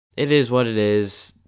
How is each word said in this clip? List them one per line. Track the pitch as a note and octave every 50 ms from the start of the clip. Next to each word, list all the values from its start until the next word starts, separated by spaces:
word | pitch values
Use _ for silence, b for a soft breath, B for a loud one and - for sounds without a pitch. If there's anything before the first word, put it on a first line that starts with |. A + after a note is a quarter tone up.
| _ _ -
it | - D3 C#3+
is | D3 D3 B2+ A#2
what | B2 B2+ B2
it | A2+ A2 G#2+
is. | G#2 G#2 G#2 G#2 G#2 G2 - - - - - _ _